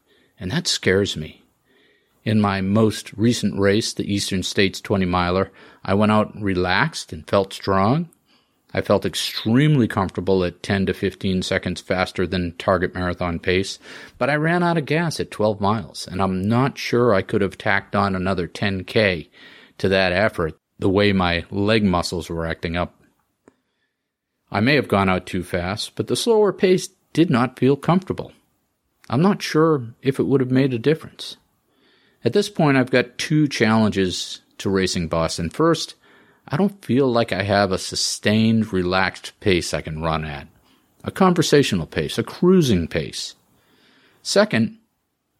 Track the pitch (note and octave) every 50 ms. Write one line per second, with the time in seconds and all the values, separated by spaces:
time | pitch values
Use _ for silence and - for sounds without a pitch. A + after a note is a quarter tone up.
0 | _ _ _ _ _ _ _ - G#2 F#2 G2+ E3+ E3 - - - - - F#2 G2
1 | G2+ F2+ - D#2 D#2 D#2 - _ _ _ _ _ _ _ _ _ _ _ _ _
2 | _ _ _ _ - A2+ G#2+ A2 G#2 G2+ G2 G2 F#2+ F#2+ G2+ A2 A2+ G#2+ G#2 -
3 | - - - - G#2 A#2+ A#2+ - - G2+ - - G2 G2 G2+ A2 A2+ - - -
4 | - - G2+ G2+ - - G2 F#2 F2 - - A2 G2+ F#2+ F#2 - - - G#2+ F#2+
5 | F#2+ F2+ F2+ F2+ F2 F2 F2+ F#2+ G2 - - - - - - _ - - G2 G2+
6 | G#2+ G#2 G#2+ G#2+ G#2 - - - G#2+ G2 F#2+ F2+ F2+ F2+ F#2 G2+ B2+ D#3+ - -
7 | - - - D#2+ D#2 - - G2+ F#2+ - - - - - G2 F#2+ F#2+ G#2+ C3 E3
8 | F3 E3 _ _ _ _ _ _ _ _ _ _ _ _ - F#2+ - - G#2 F#2+
9 | - F#2+ - - - - - - - A2 A2+ C3 D3 D3+ D#3 C3+ A2+ G2+ - G#2+
10 | F#2+ E2+ - - F#2 G2 F#2+ F#2+ F2+ F2 E2+ _ - - G2+ G2 F#2+ F#2 F2+ -
11 | - F#2+ - - - G2 F#2 F#2 F2+ - F#2+ F#2 - F#2 F2 - - - G2 F2+
12 | F#2 - - - F#2 E2+ F#2+ F#2 F2 F2 - - - G#2 F#2+ F2 F#2 - - F#2
13 | F2+ F2+ F2 - F2+ F2 E2+ E2 - F#2 F2+ F#2+ G2 - - - - - - -
14 | - - - - A#2+ B2+ D3 D3+ D3+ D#3+ F3 F3 F3 E3+ E3+ E3+ C3+ B2 C#3+ D#3+
15 | F3 D#3+ - - E2+ - - - G#2 G#2+ G#2 G2 G#2 G2 A2 A2+ E2+ C2+ - -
16 | - - F2 G2 G2 F#2+ F#2 F#2 F#2 G#2 A#2 A#2+ C3+ C3+ - - - - - A#2+
17 | B2 A#2+ G#2 F#2+ F#2 - - G#2 G2+ F#2 - - - A2 G2 G2 - - - G2+
18 | G2+ G2 F#2+ F#2 F2+ F#2 G2 F#2 F2 D#2+ - - A2+ G2+ G2 F#2 F2+ - - A#2
19 | G#2+ G2 F2+ E2 D2+ _ _ - - - - - - _ _ - - F#2+ F#2+ F#2+
20 | F#2+ F2+ F2+ F#2 G#2+ A2 - - E2+ D#2 D2+ _ _ _ _ - G2+ G2+ F#2 G2+
21 | G#2 G#2 G2 F#2+ F2+ F2 E2+ E2+ D#2+ - G2+ G2+ G2+ G#2 A2 A2+ G#2 G2 F2+ F2
22 | E2+ - F#2+ F2 D#2+ - E2+ E2 E2 E2 E2 - - E2+ E2 F2 E2+ - _ _
23 | _ _ _ _ _ _ _ _ _ _ _ _ _ _ _ _ _ _ _ _
24 | _ _ _ _ _ _ _ _ _ - - G2+ G#2+ C3 D3+ C#3 A2 - G#2+ G2
25 | G2 G2 F#2 F2+ - - - F#2 E2+ - - F2+ E2+ F#2 G2 - - - - -
26 | G#2+ - A#2+ - - A#3+ A3+ G#3+ G#3 G3 - - - F#3 F#3 F3+ - - _ _
27 | _ _ - D3 E3 - C#3 A2+ B2 A#2+ - - C3 C3 C#3+ C#3 - - E3 F#3
28 | - - - - - - - _ _ _ _ _ _ _ _ _ _ _ _ _
29 | _ - - B2+ E3+ G3 G3 - - - - D#3 D#3+ D#3+ D#3 C#3 A#2 A2+ A#2+ _
30 | - C3+ B2+ - A2 F2+ C3 - B2+ B2 C3 C3 C3+ C#3 B2+ A2+ G#2+ C#3+ D#3+ D#3
31 | - - - - - - - - _ _ _ _ _ _ _ _ _ _ _ _
32 | _ _ _ _ - A#2+ A#2+ G3+ G3+ G3+ - - E3 D3 C3+ C3 B2+ B2+ - B2
33 | B2 - - - - - D#3 D3+ D3+ C3+ - - A2+ A2 A2+ A2+ A2 G#2 F2+ G2
34 | F#2+ F2+ E2+ - - - - - _ _ _ - - G#2 F#2+ F#2+ F#2+ F2+ - F#2
35 | E2+ D#2 - E2 E2 D#2+ - - F2 E2+ - - D#3 E3+ D#3+ - - - - _
36 | _ _ _ _ _ _ _ _ - - C3+ D3+ G3 G3 - - - - A#2+ C3
37 | C#3 C3 A#2 A#2 A#2 - - F2+ G2 G2+ G2+ G2+ G#2 F#2+ F#2 F2 - - - -
38 | - - - - - G#2+ G#2 A2 A2 A2+ A2+ A2+ G#2+ G#2+ F#2+ F#2 F2 F2+ F#2 F#2+
39 | F#2+ F2+ - - - - - - - G#2+ F#2 E2+ D#2 - - D#2+ D#2+ D#2+ D#2+ D#2
40 | D#2+ E2 E2 D#2 D#2 D#2 D2 C#2+ C#2+ - _ _ _ _ _ _ _ _ _ _
41 | - - - - F#3+ F#3 F3 E3+ D3 - - D3 C3 - G#2+ F2 D#2 - - F2
42 | D#2 C#2+ - - A2 - - - - F3 F#3+ F#3 D#3+ B2+ G#2 F2 E2 D2+ - E2
43 | D2+ - - - - - - _ _ _ _ _ _ _ _ _ _ _ _ _
44 | _ _ _ _ - - - F#3+ G#3+ G#3+ - A2+ A2+ - - - _ _ _ _
45 | _ _ _ _ _ _ _